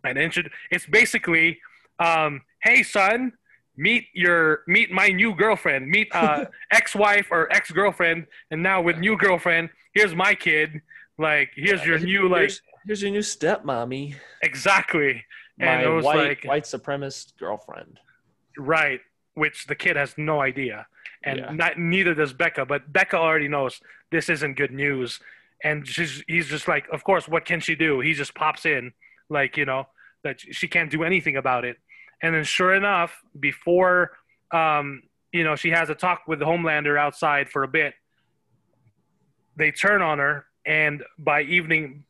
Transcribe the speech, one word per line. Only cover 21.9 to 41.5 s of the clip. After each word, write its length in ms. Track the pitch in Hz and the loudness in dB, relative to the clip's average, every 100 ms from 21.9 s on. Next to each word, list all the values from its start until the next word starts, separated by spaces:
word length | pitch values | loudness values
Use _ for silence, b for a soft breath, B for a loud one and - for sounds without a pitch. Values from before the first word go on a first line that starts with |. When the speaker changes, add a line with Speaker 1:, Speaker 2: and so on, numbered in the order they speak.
| 185 175 | 2 0
Speaker 1:
does 180 | 156 147 | 0 -2
Becca, 320 | 127 170 - 131 | 0 -2 -2 -4
but 260 | 143 - | -4 -2
Becca 240 | 185 190 175 | -2 0 2
already 320 | 160 160 147 | 2 2 0
knows 320 | 147 131 - B B B | -2 -4 -6 B B B
this 160 | 165 165 | -4 -2
isn't 280 | 156 147 135 | -2 -2 -2
good 140 | 139 | -4
news. 460 | 135 143 135 120 - B B B B | -2 -2 -2 -4 -8 B B B B
And 200 | 151 151 135 | -4 -4 -6
she's, 360 | - 165 135 - | -6 -6 -8 -2
he's 180 | 170 147 | -2 -2
just 220 | 151 - | -4 0
like, 180 | 151 - | -2 -2
of 100 | 151 | -6
course, 240 | - 185 - | 0 0 2
what 160 | 160 | -4
can 140 | - 170 | -2 -4
she 160 | - | -2
do? 240 | 156 160 135 | 0 2 2
He 160 | 147 | 0
just 200 | 147 139 - | -2 -6 -2
pops 280 | 156 147 165 | -2 0 -2
in, 260 | 139 123 _ b b _ | -2 -4 _ b b _
like, 280 | 151 135 151 | -2 -2 -2
you 80 | |
know, 220 | 135 131 135 b b b | -2 -4 -6 b b b
that 160 | 147 131 | -10 -10
she 260 | - - 180 | -14 -8 -2
can't 220 | 170 156 | -2 -2
do 120 | 156 | -2
anything 320 | 160 185 160 135 | 0 0 0 -2
about 280 | 131 127 | -2 -2
it. 120 | 123 - _ B B B | -4 -10 _ B B B
And 120 | 165 | -2
then 80 | 160 | 0
sure 320 | 147 - 185 | -2 0 2
enough, 460 | 190 202 190 170 - _ 143 | 4 2 0 -2 -6 _ -4
before, 760 | 139 - 175 180 185 180 170 b b b _ | -4 -4 2 4 6 4 2 b b b _
um, 500 | 165 160 147 143 135 _ _ _ | 0 2 0 -4 -12 _ _ _
you 120 | 175 | -2
know, 100 | 160 147 | 0 0
she 140 | 170 | 2
has 180 | 165 156 | 2 0
a 40 | |
talk 280 | 151 180 175 - | -2 -2 -2 -4
with 140 | 156 | -2
Homelander 580 | 147 175 165 151 147 147 | 0 0 0 0 2 2
outside 500 | 147 - 160 143 139 | 0 0 0 0 -2
for 140 | 143 | -4
a 40 | 135 | 0
bit, 260 | 160 147 - _ _ _ _ _ _ _ _ _ _ _ _ _ _ _ 151 | 0 0 -4 _ _ _ _ _ _ _ _ _ _ _ _ _ _ _ -2
they 140 | 156 | -2
turn 320 | - 196 208 | 2 2 2
on 160 | 165 147 | 2 2
her. 280 | 143 147 _ _ - | 0 -2 _ _ -2
And 360 | 156 151 147 156 - | 0 0 -2 -12 -6
by 240 | 147 147 | 0 0
evening 600 | 143 | 2